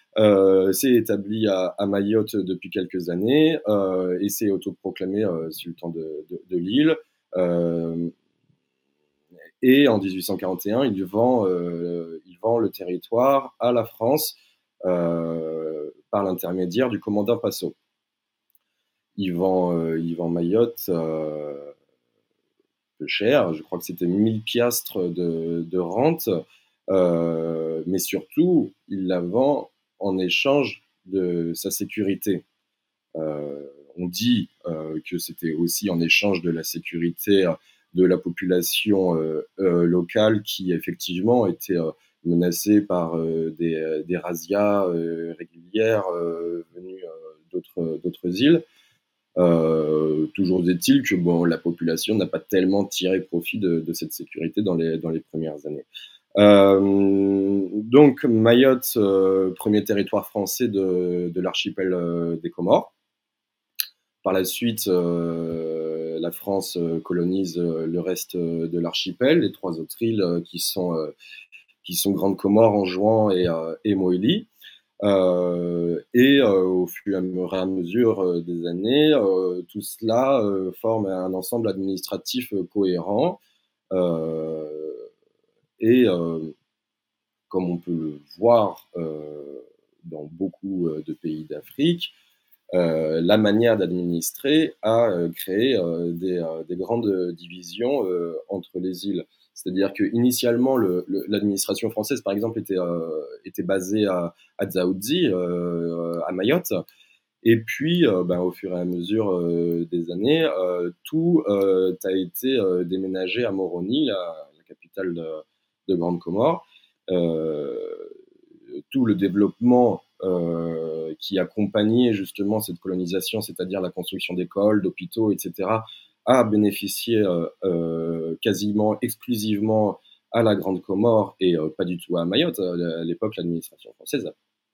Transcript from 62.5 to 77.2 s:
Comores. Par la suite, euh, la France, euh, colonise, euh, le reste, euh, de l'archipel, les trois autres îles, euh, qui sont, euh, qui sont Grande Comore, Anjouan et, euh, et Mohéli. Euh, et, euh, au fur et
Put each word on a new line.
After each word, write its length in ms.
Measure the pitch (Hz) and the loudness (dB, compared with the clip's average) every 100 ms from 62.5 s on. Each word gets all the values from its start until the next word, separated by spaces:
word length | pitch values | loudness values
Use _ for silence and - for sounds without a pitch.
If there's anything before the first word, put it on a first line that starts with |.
Comores. 420 | - 87 165 - _ _ _ _ _ _ _ _ - - _ _ _ | -4 2 2 0 _ _ _ _ _ _ _ _ -10 -10 _ _ _
Par 80 | 95 | -2
la 120 | 92 | 0
suite, 440 | 92 - 120 110 101 | -2 -2 -4 -2 0
euh, 1300 | 90 85 85 85 82 82 82 80 120 120 120 80 80 | 0 0 -2 -2 -4 -6 -6 -6 -6 -6 -6 -6 -6
la 140 | 85 | -6
France, 440 | - 101 98 95 87 | -6 -4 -4 -2 -4
euh, 220 | 85 82 | -2 -2
colonise, 600 | - 87 87 95 92 87 | -2 -2 0 0 -2 -2
euh, 280 | 85 82 80 | -2 -2 -2
le 140 | 87 | -2
reste, 340 | 87 90 - | -2 -4 -6
euh, 320 | 90 82 82 82 | -4 -4 -2 -2
de 120 | 85 | -2
l'archipel, 600 | 85 - 95 87 131 165 | -2 -4 -6 0 2 4
les 120 | 107 | 2
trois 260 | - 92 82 | -4 -8 -8
autres 240 | 82 - | -10 -4
îles, 180 | 113 107 | -2 0
euh, 200 | 90 87 | 0 -2
qui 180 | 85 85 | -4 -6
sont, 360 | - 95 87 | -6 -4 -2
euh, 180 | 80 76 - - - - - _ _ | -2 -4 -10 -20 -20 -20 -20 _ _
qui 100 | - | -8
sont 160 | 87 101 | -4 0
Grande 260 | 98 95 90 | 0 0 0
Comore, 380 | 98 107 113 | 2 6 6
Anjouan 560 | 104 92 92 104 110 107 | 6 0 2 2 4 4
et, 160 | 92 90 | 2 0
euh, 280 | 82 80 80 | -2 -6 -4
et 100 | 107 | 0
Mohéli. 540 | 98 90 90 110 208 - _ - - _ - | 2 2 2 2 0 -2 _ -20 -20 _ -4
Euh, 960 | 104 98 92 90 90 87 87 87 85 82 - | 2 4 4 2 0 -2 -2 0 0 -2 0
et, 280 | 123 131 139 | 4 6 6
euh, 240 | 117 95 | 6 4
au 240 | 92 92 90 | 4 2 -2
fur 260 | - 101 | -4 -4
et 420 | 95 | -2